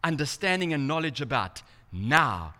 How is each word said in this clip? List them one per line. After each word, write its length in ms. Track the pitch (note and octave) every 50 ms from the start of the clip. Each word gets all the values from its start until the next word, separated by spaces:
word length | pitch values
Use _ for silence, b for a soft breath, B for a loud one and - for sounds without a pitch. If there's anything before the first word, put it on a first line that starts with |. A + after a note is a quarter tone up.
| -
understanding 680 | E3 D#3+ C#3 D3+ C#3 - - - G3 F#3 F#3 F3+ E3+ D#3+
and 140 | D3 C3+ C3+
knowledge 340 | D#3 D#3+ D#3+ D#3+ B2+ -
about 400 | D3 A#2+ C#3 B2 G2+ - - - b b b b b b
now 640 | - F2+ G2 A2+ C#3+ D#3+ D#3+ C3 G#2 F2 E2 D#2+ E2 -